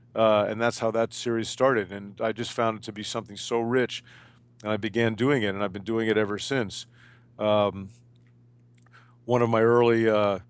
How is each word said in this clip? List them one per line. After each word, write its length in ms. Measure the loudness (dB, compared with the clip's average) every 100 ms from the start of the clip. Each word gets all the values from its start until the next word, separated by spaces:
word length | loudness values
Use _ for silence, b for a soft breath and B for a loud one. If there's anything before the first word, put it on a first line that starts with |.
| b
uh, 300 | 2 4 4 2
and 120 | 0
that's 200 | -2 0
how 100 | -2
that 240 | 0 -2
series 340 | -4 -4 -4 -4
started. 420 | 0 2 2 -2
And 300 | -8 -12 -6
I 120 | -6
just 200 | -4 -6
found 260 | -2 -2 -2
it 40 |
to 100 | -10
be 100 | -10
something 360 | -8 -8 -10 -12
so 220 | -4 -2
rich, 440 | 0 0 -2 -6 B B B B _ -10
and 80 | -6
I 60 | -4
began 380 | -2 0 0
doing 280 | 2 0 2
it, 120 | 0
and 100 | -2
I've 80 | -4
been 100 | -6
doing 260 | -4 -2 0
it 100 | 0
ever 200 | 0 -4
since. 460 | -4 -4 -4 -8 -16 b b b b -4
Um, 500 | 0 2 2 -2 -12 -18 _ _ _ _ _ _ _ _ _ b b b
one 160 | 0 2
of 80 | 4
my 140 | 4
early, 480 | 6 6 6 4 4
uh, 300 | 4 2 0